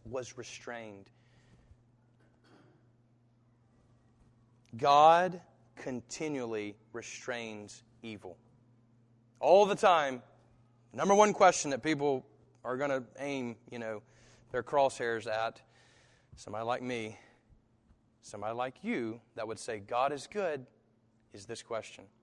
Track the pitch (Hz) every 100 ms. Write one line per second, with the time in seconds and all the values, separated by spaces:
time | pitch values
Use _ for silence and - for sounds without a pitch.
0 | 113 127 123 - 113 - - 117 110 98
1 | 98 _ _ _ _ _ - - _ _
2 | _ _ _ _ _ - - _ _ _
3 | _ _ _ _ _ _ _ _ _ _
4 | _ _ _ _ _ _ _ 113 143 143
5 | 156 170 185 175 - _ _ - 143 123
6 | 120 - 156 139 117 110 104 104 _ 117
7 | - - - 120 113 107 104 - - _
8 | 113 104 92 85 _ _ _ _ _ _
9 | _ _ _ - 131 190 202 202 208 170
10 | 143 127 - - _ _ _ _ _ 113
11 | 170 202 208 - 190 170 151 131 156 151
12 | 143 131 - - _ _ 117 127 143 135
13 | 120 - 143 139 120 113 - 120 110 107
14 | - - - - - 127 117 147 135 -
15 | 120 113 110 110 113 113 - _ - _
16 | _ _ _ - - 104 113 127 127 120
17 | 110 - - _ _ - _ _ _ _
18 | _ _ - 104 104 117 127 - 208 196
19 | 113 117 _ 113 110 107 - 110 101 120
20 | 139 143 - 208 185 147 127 _ _ _
21 | _ _ _ 104 - 113 - 113 - -
22 | 98 _